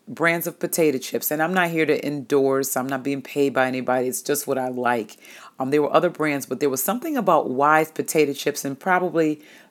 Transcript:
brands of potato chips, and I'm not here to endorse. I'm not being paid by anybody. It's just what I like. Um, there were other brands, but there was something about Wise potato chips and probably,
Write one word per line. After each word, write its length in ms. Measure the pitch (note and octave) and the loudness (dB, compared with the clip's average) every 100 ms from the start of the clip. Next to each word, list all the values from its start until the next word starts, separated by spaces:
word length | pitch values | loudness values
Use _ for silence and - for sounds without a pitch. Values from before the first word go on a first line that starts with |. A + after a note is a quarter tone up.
| - | -18
brands 380 | A#2+ E3 E3+ E3 | -2 0 0 -6
of 120 | D#3 | -6
potato 400 | F3 - D#3 C3 | -4 2 2 2
chips, 320 | - A#2 - | -4 -6 -4
and 120 | D3+ | -2
I'm 120 | D#3+ | 0
not 160 | F#3 E3+ | 0 0
here 160 | E3 D3+ | 0 0
to 200 | D3+ C#3+ | 0 -2
endorse. 680 | D3 B2 C#3+ C3+ C3+ C3+ C3+ | -6 0 2 2 2 0 -4
I'm 120 | C3 | -4
not 140 | C3+ | -4
being 200 | C3 C#3 | -4 -6
paid 320 | - C#3+ C#3 | -6 0 2
by 120 | B2+ C3 | 2 0
anybody. 420 | B2+ B2 B2+ B2+ | 0 0 0 0
It's 140 | A#2+ | -4
just 240 | - D3 - | -2 -4 -2
what 120 | C3 | -2
I 100 | B2+ | -2
like. 480 | B2 B2 A#2+ G#2+ - - - - _ | -2 0 0 -4 -12 -20 -20 -20 _
Um, 120 | C3 | 0
there 120 | D3+ | 2
were 100 | C#3+ | 4
other 180 | D3+ E3+ | 2 2
brands, 360 | D3+ D3+ C#3 C3 | -2 -2 -2 -6
but 140 | C3 | -2
there 80 | C#3+ | -2
was 140 | C3 | 0
something 340 | - A#3 E4 C#4+ | -2 -4 -4 0
about 320 | F#3+ D#3 - | 4 4 2
Wise 420 | B2+ C#3+ D#3 D#3 | 2 4 4 2
potato 420 | - C#3 D#3+ D3 | -4 -2 2 2
chips 320 | C#3 - C#3+ | 0 -4 -4
and 140 | C#3+ C3+ | -8 -6
probably, 640 | G3 F3+ F3+ D#3 D#3 D3+ - - _ | 0 0 2 0 0 0 -10 -20 _